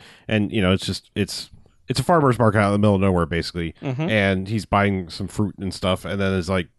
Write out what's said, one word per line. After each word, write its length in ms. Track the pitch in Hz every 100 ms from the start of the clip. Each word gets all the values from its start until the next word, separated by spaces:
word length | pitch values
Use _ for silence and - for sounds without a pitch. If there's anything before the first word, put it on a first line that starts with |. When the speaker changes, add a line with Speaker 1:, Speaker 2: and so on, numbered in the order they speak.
| - - -
Speaker 1:
and, 240 | 110 101
you 100 | 110
know, 120 | 92
it's 120 | 95 -
just, 240 | 95 - -
it's, 340 | 95 - - - - _ -
it's 120 | 131
a 40 |
farmer's 340 | 131 170 139 117
market 220 | 110 104
out 80 | 101
in 60 |
the 60 | 101
middle 160 | 104 95
of 60 |
nowhere, 240 | 95 90 80
basically, 480 | 85 - 87 82 -
Speaker 2:
Mm-hmm. 280 | 143 127 165
Speaker 1:
and 380 | 110 98 95 95
he's 160 | 110 87
buying 440 | 104 101 95 85
some 180 | - 95
fruit 280 | - 104 -
and 160 | 95
stuff, 300 | - 95 92 82
and 140 | 98
then 140 | 98
is 160 | 95 85
like 180 | 92 85